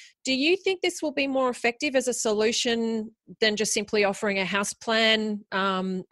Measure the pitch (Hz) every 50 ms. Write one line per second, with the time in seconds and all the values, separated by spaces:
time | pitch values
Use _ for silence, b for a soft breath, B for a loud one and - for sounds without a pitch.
0 | B B B B - 262 262 254 277 330 370 381 - 381 381 359 - 359 - -
1 | 320 302 - 285 277 277 262 262 262 247 233 - - 240 240 - 294 302 262 262
2 | - 247 226 - - 220 208 208 214 233 240 - - 240 233 233 226 226 226 220
3 | 214 220 - _ _ - 180 - 220 214 208 202 220 - - 220 208 - 220 208
4 | 202 196 190 - 226 208 196 196 190 170 190 202 202 - - - - 226 220 220
5 | 226 220 220 220 214 214 208 202 - - 196 190 196 196 190 185 185 190 185 185
6 | - -